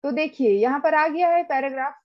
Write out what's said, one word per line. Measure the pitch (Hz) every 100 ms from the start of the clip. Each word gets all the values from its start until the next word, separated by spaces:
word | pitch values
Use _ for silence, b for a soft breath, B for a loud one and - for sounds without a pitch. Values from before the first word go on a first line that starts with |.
तो | 277
देखिए, | 247 311 - 247
यहाँ | 202 233 277
पर | 320
आ | 311 311
गया | 311 349
है | 339
पैराग्राफ। | 339 269 277 262 269 277